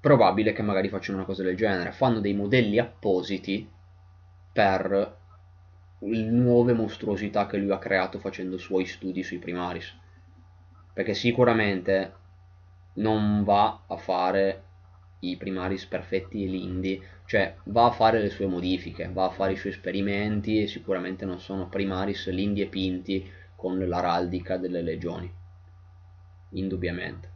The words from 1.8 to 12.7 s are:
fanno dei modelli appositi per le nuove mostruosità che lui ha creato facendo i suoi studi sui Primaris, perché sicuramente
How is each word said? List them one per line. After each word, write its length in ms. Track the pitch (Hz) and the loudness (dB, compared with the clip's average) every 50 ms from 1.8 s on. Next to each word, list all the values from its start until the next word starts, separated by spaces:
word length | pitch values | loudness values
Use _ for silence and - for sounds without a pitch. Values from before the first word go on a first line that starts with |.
| 87 87 - | -2 -4 -2
fanno 280 | - 135 127 117 110 | 0 2 2 2 2
dei 140 | 101 101 101 | 2 0 0
modelli 440 | 101 101 101 123 127 120 104 101 117 | 0 0 2 4 4 4 4 4 2
appositi 880 | 120 - - - - 107 95 90 87 90 101 95 - - 95 104 107 - - - - - - - - - - - - - - - - - - | 2 0 -4 -6 0 2 2 2 2 -2 -6 -6 -2 -2 -4 -4 -4 -8 -16 -20 -20 -20 -20 -20 -20 -20 -20 -20 -20 -20 -20 -20 -20 -8 0
per 720 | - 107 98 95 95 92 92 98 98 104 - - - - - - - - - - - - - - - - - - - - | 2 4 4 4 2 0 2 2 2 0 0 -4 -18 -20 -20 -20 -20 -20 -20 -20 -20 -20 -20 -20 -20 -20 -20 -20 -12 -6
le 180 | 101 113 113 110 | -2 -2 -2 0
nuove 480 | 110 117 120 123 123 120 120 120 123 123 | 2 2 4 6 8 8 8 8 6 4
mostruosità 760 | 113 110 104 - - - 110 101 95 107 101 - 104 101 | 2 2 -2 -4 -6 -4 -4 -2 -2 -4 -2 0 0 0
che 100 | 98 - | 0 0
lui 140 | 101 101 98 | -2 0 0
ha 80 | 98 95 | 0 0
creato 400 | - - 98 95 92 95 - 95 | 0 0 0 0 0 0 -4 -6
facendo 380 | - 98 95 - 95 92 92 | -8 -8 -8 -6 -6 -6 -6
i 40 | 92 | -6
suoi 240 | - - 95 92 92 | -6 -2 0 0 0
studi 380 | 92 - - - 95 90 95 92 | -2 -6 -8 -8 -6 -6 -4 -6
sui 160 | - - 87 | -6 -8 -10
Primaris, 560 | 87 - 87 87 87 87 90 87 87 - - - - - - - - - - - - - - - - - - - - - - | -8 -8 -6 -4 -4 -4 -6 -8 -10 -12 -18 -20 -20 -20 -20 -20 -20 -20 -20 -20 -20 -20 -20 -20 -20 -20 -20 -20 -20 -18 -6
perché 220 | - - 120 104 | -4 -2 -2 -2
sicuramente 1000 | - - 120 117 - 123 117 113 110 107 101 98 95 87 95 95 95 95 92 - - - - - - - - - - - - | 0 2 2 4 6 6 6 6 4 4 2 2 0 0 2 2 2 2 -2 -8 -18 -20 -20 -20 -20 -20 -20 -20 -20 -20 -20